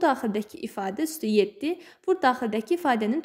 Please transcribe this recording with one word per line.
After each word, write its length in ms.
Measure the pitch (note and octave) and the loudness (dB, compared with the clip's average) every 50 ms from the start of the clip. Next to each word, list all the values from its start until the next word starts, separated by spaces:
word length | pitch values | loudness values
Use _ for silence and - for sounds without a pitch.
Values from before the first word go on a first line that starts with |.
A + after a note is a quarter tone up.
| F4 D4+ | 2 2
daxildəki 560 | C4 B3+ - A3 G3+ A3 G#3+ - - - - G#3+ | 2 2 -2 -2 -2 -4 -6 -8 -12 -12 -12 -10
ifadə 340 | - G#3+ G3 G3 G3 G#3 D#4+ | -8 -6 -6 -6 -4 -4 -4
üstü 240 | D#4 - - - G#3+ | -6 -4 -4 -2 2
yeddi, 480 | G#3+ G3+ F#3+ G#3 - - C#4 D#4 F4+ F4 - - - _ - F#4+ | 4 4 4 2 0 -6 -4 -4 -4 -6 -10 -20 -20 _ -2 0
vur 140 | F#4+ F#4+ - | 0 4 4
daxildəki 560 | B3+ B3 B3 B3 A3 G#3+ A3+ A3+ - F4 E4+ | 2 2 2 0 -2 -2 -2 -2 0 -2 0
ifadənin 420 | - C#4 A#3+ G#3+ A3 G#3 B3+ E4 | 2 2 2 2 2 0 0 -2